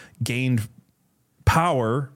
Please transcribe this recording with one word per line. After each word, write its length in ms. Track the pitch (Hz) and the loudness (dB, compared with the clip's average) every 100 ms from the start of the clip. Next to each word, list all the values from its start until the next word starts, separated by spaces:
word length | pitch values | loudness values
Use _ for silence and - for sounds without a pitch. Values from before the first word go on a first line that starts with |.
| - - | -16 -8
gained 440 | 117 120 127 123 107 - - _ _ _ _ _ | -6 -4 -2 -2 -4 -12 -20 _ _ _ _ _
power. 640 | - 160 175 143 110 123 139 | 0 2 2 0 0 -2 -4